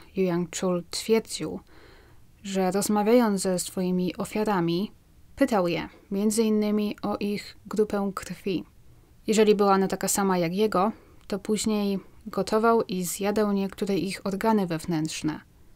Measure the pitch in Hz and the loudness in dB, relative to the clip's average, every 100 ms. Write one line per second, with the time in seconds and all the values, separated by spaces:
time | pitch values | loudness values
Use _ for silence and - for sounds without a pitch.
0 | - - 185 175 175 - 185 175 170 - | -8 -2 0 0 -2 -2 -2 -2 -4 -8
1 | - 220 226 - 151 - - - - - | 0 0 0 -8 -8 -10 -14 -20 -20 -20
2 | - - - - 202 190 185 196 196 208 | -20 -20 -20 -16 -6 0 0 0 2 2
3 | 202 247 226 196 190 180 - - 180 180 | 6 6 6 2 0 -2 -4 -4 0 0
4 | 180 - 185 214 214 196 170 170 214 - | -2 -4 -6 -2 0 2 2 0 -4 -8
5 | _ - - - 285 214 175 170 156 - | _ -20 -20 0 2 2 0 -2 -6 -14
6 | - 196 214 214 220 214 208 208 208 - | -6 -2 0 2 2 2 2 0 -2 -4
7 | 208 208 202 208 - - - 196 214 202 | -6 -4 -4 -6 -8 -18 -6 -2 0 0
8 | 202 190 - 180 202 175 - - - - | -4 -6 -12 -8 -4 -4 -6 -20 -20 -20
9 | - - - 214 214 202 202 190 190 190 | -20 -12 0 4 6 6 4 4 2 -2
10 | 185 - 190 180 165 185 220 185 202 - | -2 0 2 2 0 0 0 2 0 -2
11 | - - - 196 - 214 220 214 202 190 | -18 -20 -8 -8 -2 -2 0 0 0 -2
12 | - - 214 196 185 220 226 226 - 185 | -6 -16 -8 -4 0 2 4 2 0 -4
13 | 175 - 202 208 208 202 196 - 196 190 | -4 -2 -2 0 0 0 -2 -4 -2 -2
14 | 185 - 196 190 226 214 175 160 - 160 | -2 -4 -6 -2 2 2 0 -4 -2 -2
15 | 156 - 156 - - - - | -2 -4 -6 -6 -14 -20 -20